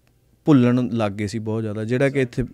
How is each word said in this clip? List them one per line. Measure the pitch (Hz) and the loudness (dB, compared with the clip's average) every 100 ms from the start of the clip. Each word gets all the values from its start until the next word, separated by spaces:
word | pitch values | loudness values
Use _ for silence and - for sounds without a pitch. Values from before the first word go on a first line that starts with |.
| _ _ _ _ | _ _ _ _
ਭੁੱਲਣ | - 143 120 123 127 | 4 6 6 2 0
ਲੱਗ | 117 107 | -2 -4
ਗਏ | 101 104 | -4 -6
ਸੀ | 113 | -6
ਬਹੁਤ | 110 110 | -6 -6
ਜ਼ਿਆਦਾ, | 110 104 | -6 -6
ਜਿਹੜਾ | 110 127 139 | -4 0 0
ਕਿ | 139 | 0
ਇੱਥੇ, | 127 - 120 | -2 -4 -8